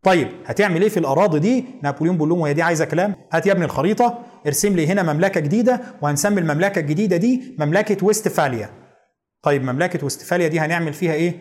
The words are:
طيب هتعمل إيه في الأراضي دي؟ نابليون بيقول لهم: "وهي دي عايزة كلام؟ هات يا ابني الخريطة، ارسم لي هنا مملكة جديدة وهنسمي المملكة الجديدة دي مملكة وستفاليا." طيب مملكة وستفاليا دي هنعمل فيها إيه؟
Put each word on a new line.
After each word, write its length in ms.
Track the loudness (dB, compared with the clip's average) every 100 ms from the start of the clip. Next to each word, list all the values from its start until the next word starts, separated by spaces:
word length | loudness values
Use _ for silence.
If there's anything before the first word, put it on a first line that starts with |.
طيب 260 | 4 2 0 -6 -8
هتعمل 360 | -2 0 2
إيه 60 | 2
في 80 | 0
الأراضي 380 | 0 2 2 2
دي؟ 260 | 2 0 -2 -6
نابليون 340 | -6 -2 -2 0
بيقول 120 | 0
لهم: 120 | 0
"وهي 140 | 0
دي 80 | 0
عايزة 220 | 0 0
كلام؟ 300 | 0 0 -2 -4 -4
هات 140 | -2 2
يا 60 |
ابني 120 | 0
الخريطة، 540 | 0 0 0 2 0 0 -14 -8 -4
ارسم 300 | 0 0 2
لي 100 | 2
هنا 260 | 0 0
مملكة 280 | 2 0 0
جديدة 400 | 0 2 2 2 -4 -6
وهنسمي 380 | -2 0 0 0
المملكة 380 | 0 0 0 0
الجديدة 380 | -2 0 2 2
دي 400 | 2 0 -4 -4
مملكة 480 | 0 0 0 0 2
وستفاليا." 640 | 2 0 0 0 -2 -8 -14 -20 _ _ _ _ _
طيب 200 | 0 0
مملكة 440 | 0 -2 -2 -2 -6
وستفاليا 420 | -8 -4 0 0
دي 120 | 0
هنعمل 320 | -2 -2 -2
فيها 200 | -2 -2
إيه؟ 180 | 0 -2 -4